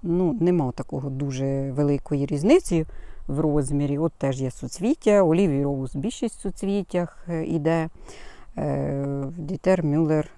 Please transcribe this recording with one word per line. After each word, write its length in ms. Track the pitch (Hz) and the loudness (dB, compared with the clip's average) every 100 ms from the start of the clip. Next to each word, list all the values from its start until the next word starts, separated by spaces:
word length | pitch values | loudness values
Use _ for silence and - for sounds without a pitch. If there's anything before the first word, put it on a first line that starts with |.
ну, 340 | - 170 180 131 | 0 2 2 2
нема 320 | 175 180 135 | 2 4 0
такого 380 | - - 147 139 | -4 -6 -6 -6
дуже 600 | 131 143 131 135 135 139 | -4 -4 -2 -2 -2 -2
великої 540 | 135 147 143 - 147 139 | 0 2 2 0 -2 0
різниці 600 | 147 170 339 - 170 156 - - - - | 0 6 4 4 -2 -2 -6 -12 -10 -6
в 140 | 139 | 0
розмірі. 580 | 156 147 147 143 143 143 | 2 2 0 0 0 0
От 140 | 165 | -2
теж 280 | - 139 135 | -2 -2 -2
є 100 | 131 | -4
суцвіття, 720 | - 131 - 214 302 - 208 | -6 -10 -4 -2 0 4 6
Олівії 420 | 180 165 196 139 | 6 6 4 2
Роуз 320 | 143 139 135 - | 0 -2 -4 -4
більшість 420 | 180 - 233 - | -6 -4 -6 -6
в 20 | |
суцвіттях, 840 | - - 196 202 185 180 175 - - | -8 -6 -2 -2 -2 -2 -2 -6 -8
е, 160 | 165 | -6
іде. 440 | 160 165 147 165 160 - - - - - - - | -2 0 2 2 0 -6 -18 -16 -16 -16 -14 -6
Е, 480 | 147 139 139 139 139 139 139 165 | -2 -2 -2 -2 -2 -4 -6 -8
Dieter 440 | 151 185 - 190 | -8 -2 2 4
Müller 420 | 156 147 160 156 151 | 4 4 4 2 0